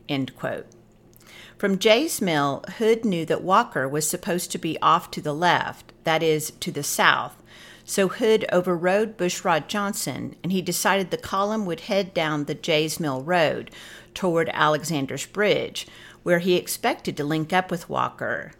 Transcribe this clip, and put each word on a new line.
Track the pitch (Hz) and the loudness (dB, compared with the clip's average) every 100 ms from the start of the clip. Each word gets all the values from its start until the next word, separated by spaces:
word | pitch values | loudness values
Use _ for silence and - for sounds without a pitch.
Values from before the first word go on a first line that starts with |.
| - | -4
end | 143 131 - | -2 -4 -6
quote. | 127 92 - - - _ _ - - - - - | -8 -8 -10 -20 -20 _ _ -20 -20 -20 -20 -4
From | 202 196 | -2 2
Jay's | 220 226 330 - | 4 4 2 -2
Mill, | 190 156 143 139 - - | 0 2 2 -2 -8 0
Hood | 220 226 226 | 2 2 0
knew | 170 160 | 0 0
that | 156 | -2
Walker | 175 196 240 - 135 | 2 2 2 -2 -2
was | 147 151 | -2 -2
supposed | 180 - 175 - | -4 -4 -4 -4
to | 185 | -6
be | 165 151 | -4 0
off | 156 165 - | 2 2 0
to | - | -8
the | 151 | -6
left, | 147 175 143 - - - - | 0 2 2 0 -8 -18 -6
that | 165 160 | 0 2
is, | 160 156 151 - | 2 0 -2 -8
to | - | -8
the | 160 | -6
south. | 196 - 175 131 120 - - - - - - | -2 4 4 4 0 -12 -20 -20 -20 -20 -4
So | - 190 | 0 0
Hood | - 220 220 - | 2 4 4 4
overrode | 180 180 175 180 202 220 220 | 2 2 0 2 2 0 -2
Bushrod | 175 - 190 160 147 | -2 0 0 0 0
Johnson, | 208 202 202 - 123 123 - | -4 -2 -4 -4 -6 -8 -6
and | 165 | -2
he | 190 | -2
decided | 175 175 208 196 190 | -2 0 2 2 0
the | 165 | -6
column | - 196 202 220 190 | -4 -2 0 -2 -4
would | 165 | -6
head | - 196 196 | -2 -2 0
down | - 156 151 | -2 0 -2
the | 147 | -4
Jay's | 151 - 156 156 156 | -4 0 2 2 -2
Mill | 156 131 | -4 -4
Road | 143 180 147 120 - - - - - | 0 2 2 0 -8 -16 -20 -20 -18
toward | - 185 165 165 | -4 0 0 0
Alexander's | - 151 151 147 156 135 127 - | 2 2 2 0 -4 -4 -6 -6
Bridge, | 185 208 143 - - - - - - | 0 2 2 -2 -8 -12 -16 -20 -8
where | 170 175 | 0 2
he | 185 180 | 4 2
expected | - - 233 330 - 151 | 0 -2 -2 -2 -6 -4
to | |
link | 147 160 156 | -2 -2 0
up | 185 185 | 0 0
with | 170 - | -4 -4
Walker, | 135 123 - 113 95 - | -2 -2 -4 -6 -6 -8